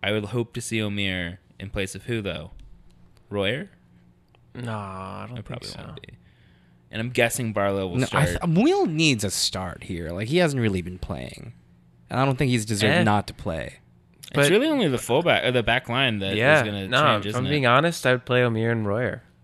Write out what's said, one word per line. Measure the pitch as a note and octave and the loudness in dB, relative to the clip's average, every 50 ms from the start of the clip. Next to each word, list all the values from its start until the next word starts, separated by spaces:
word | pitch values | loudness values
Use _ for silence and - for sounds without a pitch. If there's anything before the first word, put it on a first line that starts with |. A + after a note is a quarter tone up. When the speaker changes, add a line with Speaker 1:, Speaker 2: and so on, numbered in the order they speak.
| - | -2
Speaker 1:
I | G2 | 0
would | G#2 A2 G#2 | -2 -2 -2
hope | G2+ G#2+ B2 A#2 A2+ _ | -2 -4 -4 -4 -4 _
to | B2 | -10
see | A#2 - A2+ A2 | -8 -4 -2 -2
Omir | G#2+ G#2 G2+ G2+ G2+ G2 F#2 F#2 F2+ E2+ F2 - _ _ _ _ | -2 -2 -2 -2 -2 -2 -2 -2 -4 -6 -8 -12 _ _ _ _
in | F#2+ F#2+ | -14 -8
place | - G#2 G2 F#2+ - | -6 -4 -6 -4 -6
of | F#2+ - | -12 -8
who, | - A#2+ A2+ G#2 | -6 -4 -4 -4
though? | G2 E2+ D#2 D#2 E2+ - - - - - - - - - - - - _ - _ _ | -4 -6 -6 -10 -12 -16 -18 -20 -20 -20 -20 -20 -20 -20 -20 -20 -20 _ -20 _ _
Royer? | G2+ G2+ G2 G2 A2+ C#3+ F#3+ G3+ - _ _ _ _ - _ _ _ _ _ _ _ - _ _ _ | -4 -2 0 0 -2 -2 -6 -12 -16 _ _ _ _ -20 _ _ _ _ _ _ _ -20 _ _ _
Speaker 2:
No, | - A#2+ A#2+ A2+ | -12 -8 -8 -8
I | G#2+ G2+ G2 F#2+ F#2+ F#2+ F#2+ G2 G2 G2+ G#2+ | -8 -8 -10 -10 -12 -12 -12 -12 -12 -14 -12
don't | B2 | -12
Speaker 1:
It | |
Speaker 2:
think | B2 G#2+ | -14 -12
Speaker 1:
probably | - - - - - | -12 -12 -12 -12 -12
Speaker 2:
so. | - - - | -14 -14 -14
Speaker 1:
won't | D#3+ D3+ - - | -16 -16 -18 -18
be. | - - - _ _ _ _ _ _ _ _ _ _ _ _ _ _ | -20 -20 -20 _ _ _ _ _ _ _ _ _ _ _ _ _ _
And | - G#2+ | -8 -6
I'm | A2+ B2 | -6 -4
guessing | B2 B2+ A#2+ A#2 - - B2 A2+ G#2 | 2 2 2 2 2 -2 -4 -2 0
Barlow | G#2 G2+ G2+ G2 G2 F#2+ | 0 2 2 2 0 -2
will | F#2 F2 | -2 0
Speaker 3:
No, | B2 C3 - - | 0 -2 0 2
I | G#2+ C#3 | 2 2
Speaker 1:
start. | - - E3 - | 2 2 0 0
Speaker 3:
th-, | F3 D#3 F3 A3+ | 2 4 4 4
Will | D4+ F#4+ G4+ F#4+ | 4 4 4 2
needs | B3 D#3 D3+ E3 D#3 C3+ A2 G#2 | 0 2 2 4 4 2 2 0
a | G2+ | -2
start | - - - - - G2 F#2 F2+ - - - | -2 -2 -2 -2 -2 -4 -6 -6 -8 -12 -10
here. | - F#2+ E2 E2+ D#2 | -8 -8 -6 -6 -6
Like, | E2+ F2+ G#2+ A2 | -6 -6 -4 0
he | D3 F3+ | 2 2
hasn't | F3+ D#3+ C#3+ C3+ | 2 4 2 2
really | A#2 A2 G2 F#2 E2+ | 0 2 0 0 -4
been | E2+ F2+ F#2 | -4 -8 -10
playing. | - - F#2+ C2 B1+ - - - - - - - _ _ - _ _ _ _ _ - - | -8 -8 -8 -8 -8 -12 -12 -14 -14 -16 -16 -20 _ _ -20 _ _ _ _ _ -16 -6
And | - B2 | -2 0
I | C3 | 0
don't | C#3 C3+ | 0 2
think | B2+ D3+ C3 | 2 2 2
he's | B2 A#2+ G#2+ | 2 2 2
deserved | G#2 A2+ G2+ G#2+ G#2+ C#3+ | 0 -2 2 2 4 4
Speaker 2:
Eh. | F3 - | 4 4
Speaker 3:
not | A2+ G#2 G#2 G2 - | 4 4 2 0 -2
to | - | -8
play. | - - G#2 E2 D#2+ A#1+ B1 - - _ _ _ _ _ _ _ _ | -8 -6 -6 -4 -4 -6 -8 -12 -16 _ _ _ _ _ _ _ _
Speaker 1:
It's | - - - | -20 -6 0
Speaker 2:
But | - C#3+ C#3+ | 2 4 6
Speaker 1:
really | E3+ G#3+ C4+ | 6 4 4
only | D#4+ D#4 C#4 A#3 D3+ | 2 2 2 2 2
the | C3 A2+ | 0 0
fullback | - - A2+ C#3 - E3 C3 F#2+ - | 0 2 2 2 4 4 2 4 4
or | A#2+ B2 | 2 2
the | B2+ A2 | 2 2
back | G#2 A2+ B2+ - - | 2 0 0 0 -2
line | A#2 B2+ C3+ C3 A2 G2+ | -2 0 0 0 0 -2
that | F#2+ F#2+ G2 | -2 -2 0
is | G#2 | 2
Speaker 2:
Yeah, | A2+ C3 D#3 D3+ B2 | 4 6 6 6 4
Speaker 1:
gonna | A2 G#2 G2+ G2 F#2+ | 2 -2 -4 -4 0
Speaker 2:
no, | B2 B2+ D3+ | 0 2 4
Speaker 1:
change, | D3 A#2+ G#2 G2 | 4 2 2 0
Speaker 2:
if | G#2 | -2
Speaker 1:
isn't | G#2+ A#2+ | -2 -2
Speaker 2:
I'm | B2+ | -2
Speaker 1:
it? | C3 | 0
Speaker 2:
being | D3 D3+ C3+ | 0 2 4
honest, | A#2+ A#2+ C3 D3+ E3+ E3 - - | 4 4 6 4 2 0 0 0
I | C3+ B2+ | 2 2
would | B2+ - | 2 0
play | - B2 B2 B2 | 0 2 2 2
Omir | A#2+ A2+ A2 A2+ A2+ A#2 | 2 2 0 0 0 0
and | A2+ G#2+ | 0 0
Royer. | G2+ G2 A2 B2+ A2 - A#2+ - _ _ _ | -2 -2 -2 -2 -2 -4 -6 -12 _ _ _